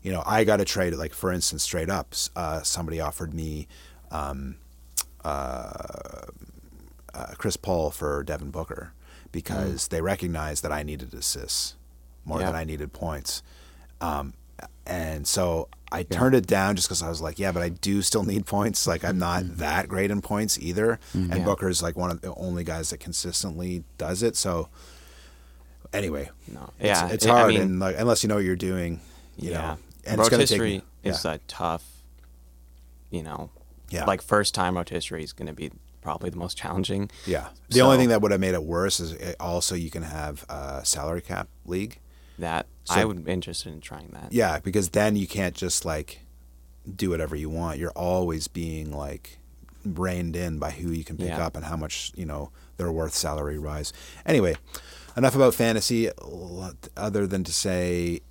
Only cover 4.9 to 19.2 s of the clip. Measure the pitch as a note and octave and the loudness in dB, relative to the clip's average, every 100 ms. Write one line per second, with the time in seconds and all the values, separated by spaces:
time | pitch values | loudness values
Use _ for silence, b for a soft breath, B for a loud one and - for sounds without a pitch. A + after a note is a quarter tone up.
4.9 | - - - E2 C#2+ C2 C2 - - - | -6 -6 -8 -4 -2 -2 -6 -8 -10 -12
5.9 | - - - - - - - - - - | -12 -12 -14 -14 -16 -20 -20 -20 -20 -20
6.9 | - - - A#1+ - G#2+ - - F2 D2+ | -20 -16 -12 -12 -4 -2 -2 0 2 2
7.9 | - D2+ D2 C#2 D2 C#2+ D#2 D#2+ - E2 | 0 -2 -2 -2 -6 -6 -8 -8 -10 -12
8.9 | - B B B E2 - G2 G2 F2+ - | -18 B B B -10 -6 -2 -2 -2 -2
9.9 | E2 F2 G2 F#2 D#2+ D2+ D2+ D#2+ D2 D2+ | -2 0 0 -2 -2 -2 -4 -4 -4 -4
10.9 | D2 B1+ - - - - - - - - | -8 -10 -6 -4 -4 -4 -4 -4 -8 -20
11.9 | - - - - D#2+ F#2 E2 D#2+ D2+ D2 | -20 -20 -16 -6 -2 0 -2 -4 -6 -8
12.9 | - E2 D2 - - B B B B B | -6 -6 -6 -6 -8 B B B B B
13.9 | - E2+ D2 C#2 - - - - - - | -6 -4 -2 -6 -12 -20 -20 -20 -14 -8
14.9 | F2+ D#2+ D#2 D2 - F2+ E2 - - - | -4 -4 -4 -2 2 2 2 -2 -12 -8
15.9 | E2 F2 E2+ B2+ C3 F2+ G2 G2 F#2+ - | -6 -2 4 6 6 6 4 4 2 0
16.9 | F2 E2 D#2+ D#2+ D2+ F#2+ F2 F2 E2+ G2 | -2 -4 -4 -6 -2 0 0 -2 -2 0
17.9 | G2+ F#2 A2+ G2+ G2 F#2+ G2+ G#2 F#2+ - | 2 2 2 2 0 0 0 2 0 0
18.9 | E2+ F2 F#2 | 0 0 0